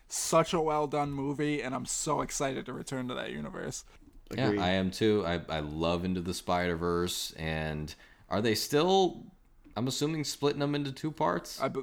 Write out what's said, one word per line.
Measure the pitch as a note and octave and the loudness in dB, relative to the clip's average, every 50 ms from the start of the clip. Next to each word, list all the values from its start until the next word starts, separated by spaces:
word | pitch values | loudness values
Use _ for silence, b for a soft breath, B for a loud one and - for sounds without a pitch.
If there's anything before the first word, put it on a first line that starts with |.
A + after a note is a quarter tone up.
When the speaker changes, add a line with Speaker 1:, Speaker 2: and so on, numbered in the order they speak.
| b - | b -10
Speaker 1:
Such | - - - - - E3 D#3+ - - | -6 -6 -2 4 6 6 6 6 2
a | E3+ | 2
well-done | D#3 D#3 D3+ D3+ D3+ C#3+ C3+ D3 C#3+ C#3+ C#3+ | 2 2 2 2 2 2 0 0 0 0 -2
movie, | C#3 C3+ C#3+ D3 C3+ D3+ D3 D3 C#3+ A2+ | -2 -2 -2 -2 0 0 0 0 0 -2
and | - - | -4 -4
I'm | B2+ B2 | -6 -4
so | - - - - D#3+ D3 C#3+ | -4 -4 -2 0 0 0 0
excited | C3+ - - - C#3+ C3+ C3 B2+ - | 0 -2 -2 -2 -2 -2 -2 -4 -6
to | - B2+ | -6 -8
return | C3+ C#3 - C#3 C3 B2+ B2 | -8 -8 -6 -4 -4 -4 -4
to | B2+ | -4
that | B2+ A2+ G#2+ | -4 -4 -4
universe. | B2+ D3 D3 - - - - - C3 - - b b b - - - - - - - | -6 -6 -6 -6 -8 -6 -6 -6 -6 -8 -10 b b b -20 -20 -20 -20 -14 -8 -2
Speaker 2:
Yeah, | A#2 B2+ | 0 2
Speaker 3:
Agreed. | G#2+ G#2 G2+ | 2 2 4
Speaker 2:
I | F2 F2+ | 4 4
am | F#2+ F#2+ F#2+ F#2 F#2 | 4 4 2 2 2
too. | - A2+ A2 G#2 G#2 F#2 | 2 4 4 6 4 4
I, | E2 F2 E2+ D#2 - | 2 0 -2 -2 -2
I | D#2 D#2 | -4 -2
love | D2+ D2 D2 D#2 D#2+ E2+ F2 F2 F2+ | -2 -2 -2 0 2 2 2 2 0
Into | F#2 F#2 F#2 | 0 -2 -2
the | E2+ F2+ F2 | -2 -4 -4
Spider-Verse, | - - - F2+ F2+ F2+ F2 E2+ D#2+ E2+ F2 F2 F2 F2 F2+ - - - - - | -4 -2 0 0 2 2 2 0 0 0 0 2 2 0 0 -2 -4 -6 -6 -6
and | - D#2 D#2+ D#2+ D#2+ D#2 D#2 D2+ D2+ D2+ D2 - b b b b b b - | -6 -4 -2 -2 -2 -2 -2 -4 -4 -6 -8 -10 b b b b b b -4
are | - G2 | -2 0
they | G#2+ A#2+ G#2+ | 2 2 0
still, | G#2 - - - C#3+ D#3 F3+ F#3+ G3 F#3+ E3+ - - - - - - _ _ - - - - - | 0 0 2 2 2 4 6 6 6 4 4 2 -4 -12 -18 -20 -20 _ _ -20 -20 -20 -10 -4
I'm | - A#2 C3+ | -2 -2 -2
assuming, | B2+ - D3 D3+ E3 D#3 C#3+ | 0 0 -2 -2 0 -2 -4
splitting | - - - - C#3+ C#3+ C#3+ | -4 -4 0 0 0 2 2
them | C#3+ C#3+ D3 | 0 0 0
into | D3 C#3+ C#3 C3+ | -2 -2 -4 -6
two | - - D#3 | -6 -6 -6
parts? | D3+ - D#3 - - E3+ - - - - | -2 0 0 0 0 0 -2 -6 -6 -4
Speaker 1:
I | - - | -4 -2
be-, | E3+ C3+ | -2 -4